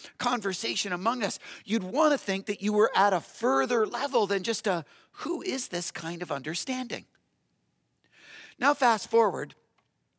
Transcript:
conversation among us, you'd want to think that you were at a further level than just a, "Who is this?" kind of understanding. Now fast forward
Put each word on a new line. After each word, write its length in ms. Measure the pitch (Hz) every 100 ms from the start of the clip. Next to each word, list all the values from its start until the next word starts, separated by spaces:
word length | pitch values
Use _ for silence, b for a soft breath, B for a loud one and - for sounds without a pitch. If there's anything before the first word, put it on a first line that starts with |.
| B -
conversation 760 | 240 247 196 185 226 220 196
among 320 | 175 202 247
us, 140 | 202 - B B
you'd 180 | - 214
want 300 | 185 247 -
to 60 | 277
think 280 | - 190 202
that 160 | 202
you 100 | 202
were 180 | 208 226
at 180 | 226 202
a 80 | 180
further 640 | - - 240 269 254 240 214
level 400 | 233 269 247 196
than 160 | 196
just 240 | 208 220 208
a, 180 | 175 - b b
"Who 300 | - - 240
is 260 | - 262 -
this?" 220 | 175 -
kind 300 | - 160 170
of 100 | 170
understanding. 760 | 143 143 175 - 254 240 - - _ _ _ _ _ _ _ _ _ B B B B B -
Now 160 | 269
fast 360 | 285 247 220 -
forward 440 | 233 214 135 143 - _ _ _ _ _